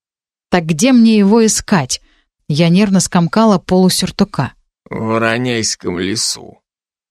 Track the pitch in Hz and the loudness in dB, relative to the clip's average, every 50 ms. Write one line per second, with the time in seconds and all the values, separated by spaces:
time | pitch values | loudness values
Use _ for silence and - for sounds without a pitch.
0 | _ _ _ _ _ _ _ _ _ _ - 180 165 160 170 143 190 269 262 240 | _ _ _ _ _ _ _ _ _ _ -2 -2 0 -2 -2 0 2 2 4 4
1 | 226 226 220 214 196 196 214 233 226 214 - - - - 214 170 131 - - - | 4 4 4 4 4 4 4 4 2 2 0 -2 -4 -2 -2 -2 -2 -2 -6 -10
2 | _ _ _ _ _ _ _ _ _ - 151 143 170 165 170 190 214 202 190 180 | _ _ _ _ _ _ _ _ _ -4 -2 0 2 2 2 2 2 2 2 0
3 | - - - 180 170 160 - 214 226 220 202 175 - - 185 185 185 185 - - | 0 0 -2 -2 -2 0 0 2 2 2 2 0 0 0 0 2 2 2 2 0
4 | 185 175 - - 202 - - - 135 113 - _ _ _ _ _ _ - - 104 | -4 -6 -4 -4 -4 -4 -4 -6 -6 -6 -8 _ _ _ _ _ _ -12 -10 -8
5 | 110 110 113 113 113 113 113 120 127 127 120 113 107 - - - - 104 90 85 | -4 -4 -2 -2 0 0 -2 -2 -2 -4 -4 -4 -4 -4 -6 -8 -8 -6 -6 -4
6 | 92 92 107 113 - - - - - - - _ _ _ _ _ _ _ _ _ | -4 -6 -4 -6 -6 -6 -8 -10 -12 -20 -20 _ _ _ _ _ _ _ _ _
7 | _ _ | _ _